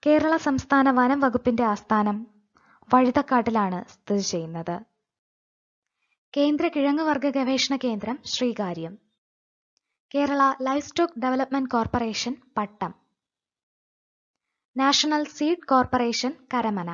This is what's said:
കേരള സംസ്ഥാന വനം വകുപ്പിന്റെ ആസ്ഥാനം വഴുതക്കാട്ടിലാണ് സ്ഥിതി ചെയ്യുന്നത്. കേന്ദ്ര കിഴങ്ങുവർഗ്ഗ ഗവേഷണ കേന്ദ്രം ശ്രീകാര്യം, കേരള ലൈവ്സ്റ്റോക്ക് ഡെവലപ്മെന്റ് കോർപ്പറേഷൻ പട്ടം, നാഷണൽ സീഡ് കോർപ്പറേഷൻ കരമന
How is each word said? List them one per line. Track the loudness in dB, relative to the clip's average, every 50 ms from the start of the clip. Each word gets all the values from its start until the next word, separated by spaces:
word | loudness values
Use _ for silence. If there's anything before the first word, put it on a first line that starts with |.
| 4
കേരള | 4 4 4 4 2 0 0
സംസ്ഥാന | 0 0 -2 -2 -2 0 2 4 4 4
വനം | 4 4 4 4 2 2
വകുപ്പിന്റെ | 2 0 0 0 0 0 0 0 0
ആസ്ഥാനം | 0 -2 -2 -2 _ 0 2 2 2 0 -2 -6 -12 _ _ _ _ _ _ _ _ _ _ _ _
വഴുതക്കാട്ടിലാണ് | 4 4 4 4 2 0 0 2 0 0 2 2 0 0 0 0 -2 -4 -8 -12 -18
സ്ഥിതി | _ _ -2 -2 -2 -2 -2
ചെയ്യുന്നത്. | -4 -6 -6 -6 -8 -8 -8 -6 -8 -8 -10 _ _ _ _ _ _ _ _ _ _ _ _ _ _ _ _ _ _ _ _ _ _ _ _ _ _ _ _ _ -2
കേന്ദ്ര | 0 2 2 2 0 0 -2
കിഴങ്ങുവർഗ്ഗ | 0 0 0 2 2 2 0 0 0 0 0 -2
ഗവേഷണ | -2 0 -2 0 0 -2 -2 -2 -4 -2 -2
കേന്ദ്രം | -4 -4 -4 -6 -8 -8 -8 -8
ശ്രീകാര്യം, | -8 -6 -2 -2 -2 -2 -2 -4 -6 -6 -8 -8 -10 -12 -14 _ _ _ _ _ _ _ _ _ _ _ _ _ _ _ _ _ _ _ _ _ _
കേരള | -4 -2 -2 0 2 2 2 2 2 0
ലൈവ്സ്റ്റോക്ക് | -4 -2 -2 -2 -4 -6 -2 -2 -2 -2 -2 -4 -2
ഡെവലപ്മെന്റ് | -2 0 0 -2 -2 -2 -4 -4 0 0
കോർപ്പറേഷൻ | -2 -2 0 -2 -4 -4 -2 -4 -6 -6 -6 -8 -10 _ _ _ -6
പട്ടം, | -6 -6 -6 _ -8 -8 -8 _ _ _ _ _ _ _ _ _ _ _ _ _ _ _ _ _ _ _ _ _ _ _ _ _ _ _ _ _ _ _ _ _ _ _ _
നാഷണൽ | 0 2 2 4 2 2 2 0 0 -2 -4 -4
സീഡ് | -2 0 0 0 -2 0 2
കോർപ്പറേഷൻ | 2 2 2 2 0 0 0 0 -2 -2 -4 -4 -6 -6 _ _ -4
കരമന | -2 -2 0 -2 -2 -4 -6